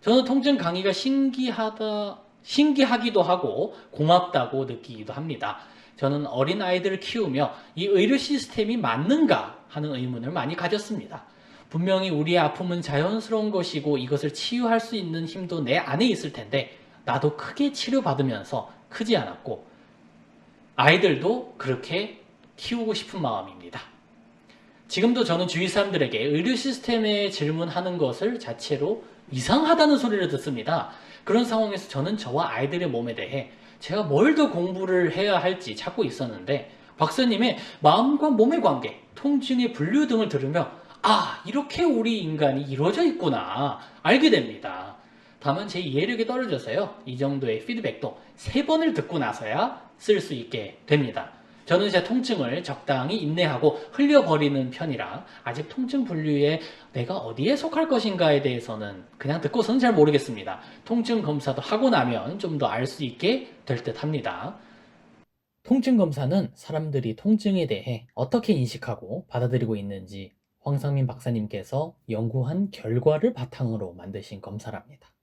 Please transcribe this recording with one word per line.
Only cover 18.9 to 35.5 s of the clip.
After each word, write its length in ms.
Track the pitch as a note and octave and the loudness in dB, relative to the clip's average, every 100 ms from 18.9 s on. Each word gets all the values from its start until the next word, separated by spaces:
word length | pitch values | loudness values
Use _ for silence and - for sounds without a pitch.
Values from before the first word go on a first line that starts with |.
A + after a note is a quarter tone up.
| - A3 G#3 | -8 0 0
않았고 500 | B2 - - C#3+ - - - _ - _ _ _ _ _ _ - | 0 -10 -10 -10 -12 -20 -20 _ -20 _ _ _ _ _ _ 4
아이들도 800 | B2+ F3 F#3 C3+ E3+ B3 - - | 6 8 6 4 2 -2 -4 -12
그렇게 640 | C3 B2 - E3+ G#3+ - - _ _ - | -6 -6 -4 -6 -6 -12 -20 _ _ -16
키우고 380 | - A#3+ A3 | -8 -4 -4
싶은 260 | G#3 - F#3+ | -4 -6 -6
마음입니다. 600 | C#3+ G#2+ F#2+ - F2 A2+ - _ _ _ _ _ _ - _ _ _ | -4 -4 -8 -16 -16 -16 -18 _ _ _ _ _ _ -20 _ _ _
지금도 360 | - A3 B3 | 2 2 4
저는 220 | G#3 E3 F3+ | 2 0 0
주위 220 | D#3+ F3+ | 0 0
사람들에게 500 | G3+ G3 F3 C3 A2 | 0 2 2 0 0
의료 380 | B2+ D3 F3+ B3+ | 0 0 2 0
시스템에 720 | C4+ B3+ - A#3 G#3+ G#3 G3+ | -2 -6 -2 0 2 2 0
질문하는 680 | F#3+ D3 D#3+ E3+ F3 F3+ F3+ | -2 -2 -2 -2 -2 -4 0
것을 420 | C#3+ A#2+ G3+ A#3+ | -2 0 -2 -4
자체로 640 | - A#2 - C#3+ D3 A3+ - - - | -8 -12 -4 -2 0 -2 -6 -20 -8
이상하다는 680 | C3 A#2+ C4 D#4+ E4 D4+ C#4+ | -6 2 4 4 6 6 6
소리를 300 | B3 G#3 F3+ | 2 0 0
듣습니다. 600 | C#3 - B2+ G#2+ D#3+ - - - - | -2 -4 -6 -2 -2 -2 -12 -20 -20
그런 220 | - A3 | 0 2
상황에서 440 | A#3+ A3 A3 G3 - | 2 2 0 -2 -6
저는 280 | C3+ D3+ G#3+ | -4 -2 -4
저와 340 | C3+ C3 - | -4 -2 -2
아이들의 380 | A2+ C#3 F3 F3 | -2 -2 -2 -2
몸에 260 | A#2+ A#2+ | -4 -4
대해 360 | A#2 G2+ C#3 - - - - | -6 -6 -6 -8 -16 -20 -20
제가 240 | - F#3+ | -6 -4
뭘 300 | F#3 C#3 B3+ | 2 4 6
더 160 | D#4 D4 | 6 2
공부를 600 | E3+ F3+ F#3 F#3 F#3 E3+ E3 | 2 -2 -2 0 2 2 2
해야 220 | G3+ F#3 | 2 2
할지 380 | E3+ | 2